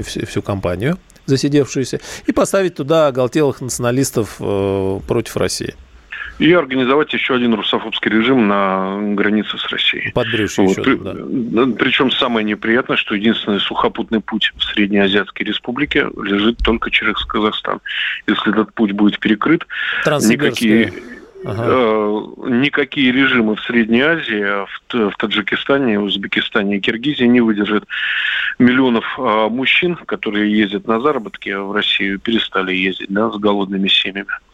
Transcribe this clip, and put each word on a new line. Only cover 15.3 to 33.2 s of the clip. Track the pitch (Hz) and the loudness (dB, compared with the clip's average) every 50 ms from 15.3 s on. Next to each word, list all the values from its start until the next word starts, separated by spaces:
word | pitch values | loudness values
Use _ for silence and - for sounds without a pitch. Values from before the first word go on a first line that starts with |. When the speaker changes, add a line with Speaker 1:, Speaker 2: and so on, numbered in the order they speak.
| - - - | -6 -8 -6
Speaker 2:
республики | 107 101 - - - 120 139 147 143 - 151 131 - - - 110 | -6 -6 -6 -6 -6 -4 -4 -2 0 0 0 0 -2 -4 -6 -4
лежит | 98 101 101 104 113 120 - - | -2 0 2 2 2 0 2 2
только | - 113 117 - 110 | 2 2 0 0 -2
через | - - - 113 98 - - | -2 0 0 0 -2 -2 -4
Казахстан. | - - 107 104 107 104 - - - 101 101 - - - - - - - - - | -4 -2 0 0 0 -2 -2 -6 -6 -6 -6 -6 -8 -6 -4 -4 -4 -6 -4 -2
Если | - 104 - - 113 | -2 -2 0 2 2
этот | 101 107 107 - | 2 2 0 0
путь | - - 113 101 | 0 0 0 0
будет | 98 104 104 101 95 - | 2 4 2 2 2 2
перекрыт, | - 104 110 - - 143 160 170 - - - - - - - - - | 0 0 2 2 2 2 2 2 0 -6 -8 -8 -6 -4 -4 -2 0
Speaker 1:
Транссибирская. | 160 147 143 123 107 120 139 147 143 120 110 120 110 107 113 110 | 0 0 2 4 4 4 4 2 0 0 2 2 4 4 4 4
Speaker 2:
никакие, | 101 - - - - - - - - - - - | 2 -2 -10 -14 -16 -18 -18 -20 -20 -16 -12 -8
Speaker 1:
Ага. | - 101 101 117 | -8 -6 -2 0
Speaker 2:
э, | - - 131 123 110 110 107 104 104 104 107 - - - - - - | 0 2 2 2 2 2 2 0 0 -2 -4 -4 -8 -12 -8 -4 0
никакие | 123 120 139 135 - - 143 - - 147 135 127 | 0 2 2 2 0 0 -2 -2 0 0 2 2
режимы | 123 131 139 131 127 123 110 107 107 | 4 4 2 2 2 2 2 2 0
в | 98 | -2
Средней | - - 123 117 113 107 113 120 | -4 0 2 2 2 4 4 2
Азии, | 135 156 170 160 139 120 110 104 101 101 101 101 98 | 4 2 0 0 -2 -4 -2 -2 0 0 -2 -2 -4
в | - - - _ - | -8 -12 -16 _ -4
Т-, | - 123 107 98 | -2 0 0 0
в | - | 0
Таджикистане, | - - 107 98 104 98 - 120 - - - 139 139 139 120 107 101 | -2 -4 -2 -2 -2 -2 -2 -4 -4 0 0 2 2 2 2 2 0
Узбекистане | 101 101 107 101 98 - - 117 107 - - 117 101 98 101 | 0 0 -2 -4 -4 -4 -4 -4 -4 -2 0 0 0 0 -2
и | 98 | -2
Киргизии | 95 123 113 113 120 151 143 - 127 | -2 -2 -2 -2 -2 -2 0 2 4
не | 120 123 123 | 4 6 6
выдержат | 117 110 107 101 107 98 104 101 - - - - - - - - - - - - - - - - | 4 2 2 0 0 0 0 -2 -2 -4 -8 -6 -4 -4 -4 -4 -4 -4 -4 -2 -4 -4 0 4
миллионов, | 127 120 123 131 135 127 117 113 - - - - | 4 4 6 4 4 4 2 0 -2 -4 -6 -4
а, | 131 120 107 110 110 107 | 0 0 2 2 2 2
мужчин, | 113 131 139 - - - 180 175 175 | 0 0 0 0 2 2 2 0 -2
которые | - - - 107 95 - 113 104 104 104 104 104 | -4 -6 -8 -8 -6 -4 -2 0 0 2 2 4
ездят | 107 107 98 101 101 95 | 2 2 2 -2 -4 -2
на | 117 113 113 | -2 -2 0
заработки | 123 151 147 127 107 101 - - - 104 | 0 0 0 -2 -4 -8 -12 -12 -8 -6
в | 101 98 98 98 | -6 -6 -6 -4
Россию, | 101 104 98 - - - 98 98 98 95 | -4 -2 -2 0 0 0 0 -2 -4 -4
перестали | - - 113 107 - - - 98 95 92 92 | -2 -2 0 0 0 -2 -2 -2 -2 0 0
ездить, | 90 92 95 90 - - - | 0 0 0 -2 -4 -6 -4
да, | 98 101 | 0 0